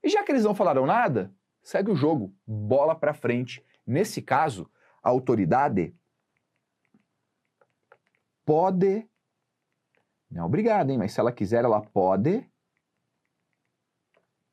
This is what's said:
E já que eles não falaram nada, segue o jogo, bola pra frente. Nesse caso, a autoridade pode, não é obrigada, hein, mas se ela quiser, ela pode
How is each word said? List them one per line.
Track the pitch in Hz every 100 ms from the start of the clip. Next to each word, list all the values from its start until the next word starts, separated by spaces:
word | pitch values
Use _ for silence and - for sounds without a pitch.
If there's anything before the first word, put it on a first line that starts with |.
E | -
já | 415
que | 403
eles | 277
não | 208
falaram | 202 180 131 135
nada, | 220 220 117 92 _ _ _
segue | - - 196
o | 165
jogo, | 147 156 95 _ -
bola | 110 104 131 151
pra | 160 147
frente. | 147 - 120 123 - _ _ -
Nesse | 131 214 -
caso, | - 135 160 98 - _ _ _
a | -
autoridade | 127 131 113 87 127 143 101 78 - _ _ _ _ _ _ _ _ _ _ _ _ _ _ _ _ _ _ _ - _ _ _ _
pode, | - 151 185 185 196 208 - _ _ _ _ _ _ _ _ _ _ _ _
não | 85
é |
obrigada, | 85 151 226 208 139
hein, | 131
mas | 92
se | -
ela | 113
quiser, | - 98 117
ela | 120 107
pode | - 101 92 95 131 220 - _ _ _ _ _ _ _ _ _ _ _ _ _ _ _ _ _ _ _ _